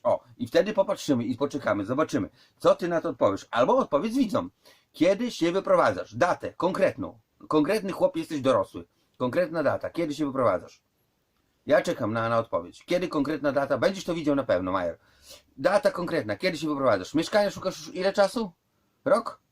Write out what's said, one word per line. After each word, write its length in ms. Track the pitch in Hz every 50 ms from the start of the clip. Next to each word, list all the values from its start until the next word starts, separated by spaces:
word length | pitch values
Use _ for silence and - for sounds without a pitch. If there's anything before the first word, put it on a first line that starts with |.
O, 180 | - 123 98 - _ - - -
i 80 | -
wtedy 260 | - - - 185 208
popatrzymy 520 | - 196 196 - 185 - - - 139 120 117
i 120 | 107 123
poczekamy, 480 | 110 139 139 - 143 - 113 104 101 98
zobaczymy, 440 | 98 127 139 160 - - 131 92 - _ _ _ _ _ _
co 160 | - 202 190
ty 140 | - 185 170
na 120 | 175 160
to 80 | - 170
odpowiesz. 380 | 131 - 139 101 98 - - _
Albo 260 | - 117 127 180 247 262
odpowiedz 360 | 220 - - 143 175 226 220
widzom, 340 | 277 262 208 - - 87 92 _ _ _ - _ _ _ _
kiedy 380 | _ - 156 180 196 190 247 240
się 220 | - - 165 170
wyprowadzasz, 640 | 170 190 185 190 190 175 151 120 98 87 - - 104
datę 360 | 117 165 180 156 - - 87
konkretną. 680 | - _ 156 185 185 - 190 143 - - 98 80 - - _ _ _ _ - _
Konkretny 440 | - 156 151 151 208 220 190 196
chłop, 240 | 170 - 175 190 -
jesteś 240 | 165 160 - 165 143
dorosły. 440 | 120 135 120 104 95 - - 90 85 _ _ _ _ _ _ _
Konkretna 440 | 127 123 120 170 180 156 160 165
data, 280 | 147 127 110 98 - 95
kiedy 240 | - 156 170 151 143
się 120 | 147 151
wyprowadzasz. 560 | 139 127 131 123 107 95 87 - - - _ _ _ _ _ _ _ _ _ _ _ _ _ _ _ _ _ _
Ja 160 | 131 143 175
czekam 300 | - 180 165 - 123 104
na, 160 | 110 113 113 117
na 100 | 117 113
odpowiedź. 460 | 113 _ - 87 85 87 - - -
Kiedy 240 | - 175 180 180 165
konkretna 440 | - 156 135 139 156 139 135 147
data? 260 | 127 143 139 135 139 120
Będziesz 260 | 123 185 196 190 -
to 100 | - 170
widział 200 | 170 151 151 143
na 100 | 139 127
pewno, 280 | - 117 - 92 92
major. 260 | 92 95 87 85 82 _ _ _ _ _ _ - - - _ _ _
Data 340 | - 135 170 202 202 - 196
konkretna, 460 | - 180 175 - 165 156 117 107 101
kiedy 220 | - - 185 170 147
się 100 | 160 156
wyprowadzasz? 460 | 147 139 135 127 107 92 90 - -
Mieszkania 360 | 151 165 - - 208 208 196
szukasz 280 | - - - 190 165 - 151
już 80 | 156 -
ile 180 | - - 196
czasu? 400 | - 208 196 190 - 254 226 180 - _ _ _ _ _ _ _ _ _ _
Rok? 360 | - 190 226 - - - _ _ _